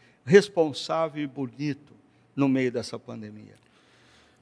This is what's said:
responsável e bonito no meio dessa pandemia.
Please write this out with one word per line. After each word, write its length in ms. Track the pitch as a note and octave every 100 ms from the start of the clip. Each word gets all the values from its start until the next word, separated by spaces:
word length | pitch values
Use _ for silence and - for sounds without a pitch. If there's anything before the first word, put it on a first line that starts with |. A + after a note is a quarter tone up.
| - _ -
responsável 960 | F#3+ G3 - D#3 C3+ - D#3+ E3 D3+
e 40 | D3
bonito 680 | C3 B2+ A2+ D3 C3+ - - _ _ _ -
no 120 | C#3
meio 240 | C3 B2+
dessa 280 | A#2+ G#2+ A#2
pandemia. 560 | - A#2 G#2+ G#2 G#2+ G2+ _ _ _ _ - - _ _